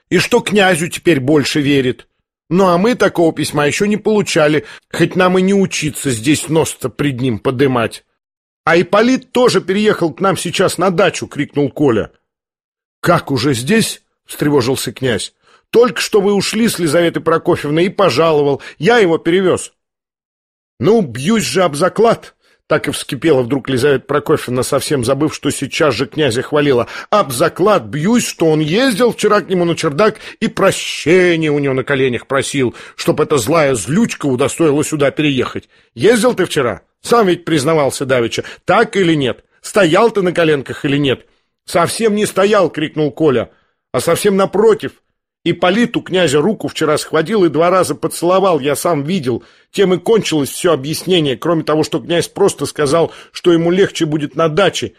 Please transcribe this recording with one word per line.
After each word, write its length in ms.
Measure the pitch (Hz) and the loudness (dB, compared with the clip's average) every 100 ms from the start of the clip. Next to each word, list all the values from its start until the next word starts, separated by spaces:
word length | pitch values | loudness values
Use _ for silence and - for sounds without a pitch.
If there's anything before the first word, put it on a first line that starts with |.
| _ | _
И 80 | 180 | -2
что 220 | - 240 | 2 0
князю 480 | - 208 190 165 170 | 2 2 2 2 -2
теперь 320 | - - 151 | -2 0 0
больше 400 | 127 156 131 156 | 2 2 2 -2
верит. 460 | 139 143 127 117 _ _ _ _ _ | 0 2 0 -4 _ _ _ _ _
Ну, 160 | 170 190 | 0 2
а 120 | 175 | 2
мы 160 | 214 | 2
такого 380 | 247 196 - 170 | 2 0 2 0
письма 340 | - 151 147 147 | 0 -4 -2 -2
ещё 180 | 139 | 0
не 140 | 202 214 | -2 0
получали, 680 | 220 214 190 170 151 151 - - _ | 0 0 0 0 2 0 -4 -14 _
хоть 260 | - 170 175 | -2 -2 2
нам 220 | 185 185 | 2 2
и 40 | |
не 100 | 185 | 2
учиться 580 | 196 190 - 156 - 139 | 2 0 -2 -6 -4 -4
здесь 380 | 117 117 147 - | -2 0 -2 0
нос-то 400 | 160 139 - 123 | -2 -2 -4 -10
пред 320 | - 143 123 | -4 -4 -2
ним 180 | 131 104 | -4 -2
подымать». 640 | - 127 139 127 110 - - _ _ _ _ _ | -4 0 0 0 -2 -6 -18 _ _ _ _ _
«А 140 | - 170 | 0 2
Ипполит 540 | 175 202 233 262 - | 2 2 2 0 -2
тоже 300 | 240 247 185 | 0 2 2
переехал 500 | 160 190 214 190 170 | 0 0 0 0 -2
к 80 | - | -2
нам 160 | 196 170 | -2 -2
сейчас 400 | 180 - 180 - | -4 -2 -2 0
на 140 | 175 | 0
дачу!» 360 | 170 185 - - | 2 0 -2 -8
крикнул 440 | - 143 - 143 | -8 -6 -2 -4
Коля. 420 | - 143 113 85 _ _ _ _ _ _ _ _ _ | 0 0 0 -2 _ _ _ _ _ _ _ _ _
«Как, 300 | - 170 - | 0 0 0
уже 240 | 135 127 | -2 -2
здесь?» 480 | 123 131 220 175 - _ _ _ | -2 0 0 0 -6 _ _ _
встревожился 680 | - 147 143 117 131 - | -6 0 0 0 -2 -6
князь. 420 | - 131 104 - - _ _ _ | -6 -2 -2 -6 -14 _ _ _
«Только 300 | 220 247 - | 2 2 0
что 200 | - 214 | -2 0
вы 140 | 196 | 2
ушли 340 | 202 - 214 226 | 0 -2 -2 -2
с 100 | - | 0
Лизаветой 440 | 170 156 170 156 | 0 2 0 0
Прокофьевной 640 | 160 165 - 165 147 156 185 | -2 0 0 -2 0 0 0
и 40 | |
пожаловал. 720 | - 190 120 165 151 143 135 - - | 0 0 2 2 2 2 -2 -6 -4
Я 200 | 170 240 | 2 4
его 180 | 190 160 | 4 2
перевёз». 560 | - 180 185 123 - _ _ _ _ _ _ _ _ _ _ - | 2 2 2 0 -4 _ _ _ _ _ _ _ _ _ _ -4
«Ну, 220 | 135 233 | 2 2
бьюсь 420 | 160 117 147 226 | 0 -4 -2 0
же 180 | 135 151 | 0 0
об 140 | 180 139 | -2 0
заклад!» 580 | 180 - 226 202 - _ _ _ _ | -2 2 0 0 -6 _ _ _ _
Так 180 | 151 - | -2 -2
и 40 | |
вскипела 500 | - - 139 160 135 | -8 -8 -4 2 2
вдруг 300 | 120 135 131 | 2 -4 -2
Лизавета 340 | 131 143 135 | 0 0 0
Прокофьевна, 580 | - 147 - 156 - 123 | -2 -4 0 -2 -2 -4
совсем 400 | 120 139 - 147 | -2 -4 -2 -2
забыв, 320 | 117 135 151 | -2 -2 -2
что 160 | - 147 | -4 -6
сейчас 440 | 139 135 - 156 | -6 -6 -2 0
же 100 | 110 | 0
князя 380 | 139 147 147 117 | -4 -2 -2 -2
хвалила. 440 | 127 147 143 123 113 - - | -2 0 2 2 0 -8 -2
«Об 240 | 208 139 | 0 0
заклад 520 | 123 180 - 190 196 | 0 -2 0 2 2
бьюсь, 420 | 110 131 170 240 - | -2 -4 0 0 0
что 180 | - | 0
он 160 | 165 156 | 0 2
ездил 520 | 151 185 269 202 240 | 0 0 0 2 0
вчера 280 | - 214 208 | 2 2 2
к 80 | - | 0
нему 160 | 185 | 0
на 100 | 170 | 0
чердак 420 | 160 160 143 214 202 - - | -2 -2 0 0 0 -10 -6
и 100 | 226 | -4
прощения 1040 | - 190 - - - - 185 180 165 156 | 0 0 0 -6 -6 2 2 4 2 0
у 80 | 147 | 0
него 140 | 139 | 0
на 100 | 131 | -2
коленях 440 | 123 139 131 117 - | -2 0 0 -2 -4
просил, 480 | 135 127 135 123 - - | -4 -2 -2 -2 -4 -14
чтоб 280 | - - 131 | -6 -2 0
эта 160 | 147 151 | 0 0
злая 360 | 98 165 143 | 0 2 2
злючка 520 | 127 107 170 233 - 147 | 0 -2 0 0 -2 -2
удостоила 580 | 123 135 - 165 143 | 0 -2 0 0 2
сюда 260 | 151 156 139 | -2 0 0
переехать. 600 | 127 151 135 101 - - _ _ | 0 -2 0 -4 -8 -14 _ _
Ездил 400 | - 165 240 247 | 0 2 4 2
ты 100 | 214 | 0
вчера? 380 | 170 - 123 92 - _ | -2 -2 -2 -4 -12 _
Сам 280 | - 233 196 | 0 2 2
ведь 180 | 170 - | 0 -2
признавался 580 | 156 135 160 139 - | -2 0 0 0 -2
давеча. 400 | 135 131 113 - - - - | -2 0 0 -4 -8 -8 0
Так 300 | 185 233 202 | 0 2 0
или 180 | 175 | 0
нет? 320 | 160 127 107 _ _ | 2 -2 -4 _ _
Стоял 480 | - 214 185 175 233 | -4 0 2 4 2
ты 100 | 214 | 2
на 120 | 180 | -2
коленках 520 | 165 165 147 123 - | 0 0 0 -4 -6
или 140 | 147 143 | -2 0
нет? 280 | 143 120 _ _ _ _ | 0 -2 _ _ _ _
Совсем 500 | - 185 165 - 220 | -4 0 0 0 -2
не 120 | 208 202 | 0 -2
стоял!» 420 | - 202 214 165 | 0 2 2 2
крикнул 420 | - 156 - 151 | -2 -6 -2 -4
Коля. 400 | - 156 120 95 _ _ _ _ | 0 0 2 -2 _ _ _ _
«А 80 | 127 | -4
совсем 360 | 143 - 208 196 | -2 0 0 0
напротив. 560 | 196 185 226 190 135 - _ _ _ _ | 0 2 2 2 -2 -12 _ _ _ _
Ипполит 520 | 165 170 180 196 233 156 | -4 0 0 2 0 -2
у 60 | |
князя 380 | - 185 170 143 | -4 0 2 2
руку 280 | 160 214 147 | 0 -2 -6
вчера 300 | - 156 151 | -4 -2 -2
схватил 460 | - 151 160 214 | 0 -2 0 2
и 40 | 175 | 2
два 220 | 139 170 | 2 2
раза 240 | 185 160 | 2 0
поцеловал, 640 | 147 160 - 170 190 190 160 | -2 -6 -4 0 2 2 0
я 160 | 131 139 | 0 -2
сам 280 | 175 156 | -2 -2
видел. 400 | 139 190 131 117 - _ _ | -2 -4 -2 -4 -8 _ _
Тем 240 | - 190 | 0 2
и 40 | 180 | 0
кончилось 520 | 175 226 - 156 135 | 2 0 2 -2 -2
всё 220 | - 185 | -2 0
объяснение, 640 | 151 135 156 - 180 151 120 | 0 -2 -8 0 0 0 -2
кроме 260 | 160 170 | -2 -2
того, 220 | 151 156 | 0 -2
что 160 | 151 160 | -2 -4
князь 280 | 120 170 - | -2 -2 -2
просто 380 | - 196 - 143 | 0 0 0 -6
сказал, 460 | - 147 165 151 - - | -2 0 0 0 -4 -18
что 200 | - - | -2 2
ему 180 | 170 165 | 2 2
легче 340 | 185 196 - | 2 0 0
будет 320 | 165 156 143 - | -2 -2 -4 -2
на 120 | 165 | 0
даче, 460 | 156 185 - 110 | 2 0 0 -8